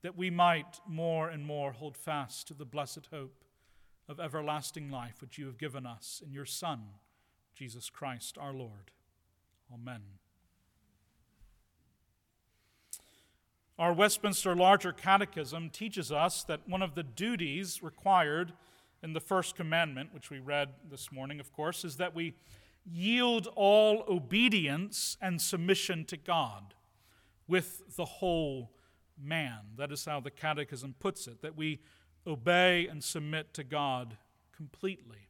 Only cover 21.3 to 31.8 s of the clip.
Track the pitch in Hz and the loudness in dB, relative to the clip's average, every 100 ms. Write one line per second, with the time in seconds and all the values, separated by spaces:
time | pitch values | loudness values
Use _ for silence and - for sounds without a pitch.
21.3 | 147 127 - 151 175 175 135 180 165 165 | -8 -12 -4 -4 -4 -8 -2 -2 -2 -6
22.3 | - - - - _ - 170 190 240 247 | -6 -20 -20 -20 _ -10 -2 2 4 6
23.3 | 226 214 220 202 208 214 214 214 180 127 | 4 0 4 8 10 10 6 2 -2 2
24.3 | 196 240 202 147 143 202 - - - 190 | 4 6 6 2 -2 -4 -4 -4 -2 -2
25.3 | 175 - 180 175 190 - 170 156 165 165 | 0 0 0 2 2 2 -2 -4 -10 0
26.3 | 170 127 101 98 - _ _ _ _ _ | 2 2 -4 -16 -20 _ _ _ _ _
27.3 | _ - 180 175 - - - - - 185 | _ 2 2 2 -10 -12 -6 -6 -2 0
28.3 | 170 151 135 117 _ _ _ _ - 139 | 2 2 -2 -8 _ _ _ _ -16 -4
29.3 | 160 139 110 104 113 143 143 - 147 131 | -2 -2 -6 -14 -8 -6 -6 -4 -4 -6
30.3 | - 156 147 143 135 135 131 196 190 - | -4 -2 -2 -4 -8 -10 -4 -4 -4 -12
31.3 | 117 151 156 156 147 | -12 -12 -4 -4 -4